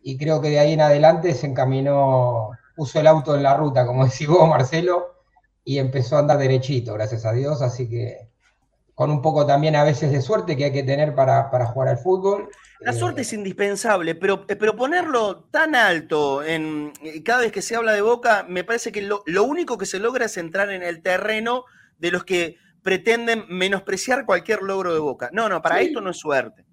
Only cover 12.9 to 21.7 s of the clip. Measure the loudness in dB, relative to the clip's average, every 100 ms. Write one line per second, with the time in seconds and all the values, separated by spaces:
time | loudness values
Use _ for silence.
12.9 | -2 -4 -4 -8 -6 -8 -2 -2 -2 0
13.9 | 0 0 -2 -2 -2 -4 -2 -2 0 -2
14.9 | -2 0 -2 -2 -4 _ 0 2 4 2
15.9 | 2 -2 0 0 -2 -2 -4 -4 -6 -8
16.9 | -12 -16 -10 -2 0 0 -4 -6 -4 0
17.9 | 2 2 2 2 2 0 -8 -4 -4 -4
18.9 | -8 -6 -6 -2 0 2 0 -4 -6 -6
19.9 | -4 -4 -2 -4 -6 -6 -4 -4 -4 -8
20.9 | -6 -2 -2 -2 -4 -2 -4 -6